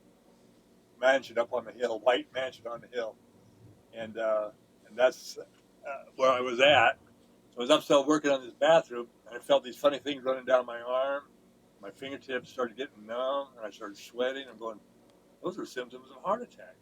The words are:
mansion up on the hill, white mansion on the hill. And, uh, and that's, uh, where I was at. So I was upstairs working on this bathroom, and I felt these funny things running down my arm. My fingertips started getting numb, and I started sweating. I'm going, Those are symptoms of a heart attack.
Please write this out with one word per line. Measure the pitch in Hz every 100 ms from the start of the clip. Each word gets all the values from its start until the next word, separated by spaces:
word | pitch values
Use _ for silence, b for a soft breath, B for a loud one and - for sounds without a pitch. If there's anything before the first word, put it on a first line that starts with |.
| _ _ _ _ _ _ _ _ _ -
mansion | 127 135 117 113
up | 117
on | 123 113
the |
hill, | 107 120 113
white | 127 127 -
mansion | 127 131 120 117
on | 117
the | 117 123
hill. | 113 - _ _ _ _ - _ _ 113
And, | 110 110
uh, | 110 107 107 - _ _ _
and | 107
that's, | 127 - - -
uh, | - _ _ _ 147 135 - -
where | 131
I | 127
was | 127 120
at. | 139 139 117 - _ _ _ _ _
So | -
I |
was | 120
upstairs | 151 - 147 139
working | 151 147
on | 135
this | 123
bathroom, | 113 143 165 - 120 120 _ -
and | 120
I |
felt | - 139
these | 123 110
funny | 143 135
things | 135 139
running | 123 131 127
down | 127 120
my | 117
arm. | 120 127 135 139 - _ _ _ _ _
My | 98
fingertips | - 135 139 - 127 123
started | - 120 110
getting | 143 107 107
numb, | 117 131 139 139 120
and | 107
I |
started | - 107 101
sweating. | - 117 127 135 131
I'm | 110
going, | 113 107 _ _ _ _ _ _
Those | - 110
are | 110
symptoms | - 123 127 127
of | 131
a | 165
heart | 226
attack. | 240 - 92 -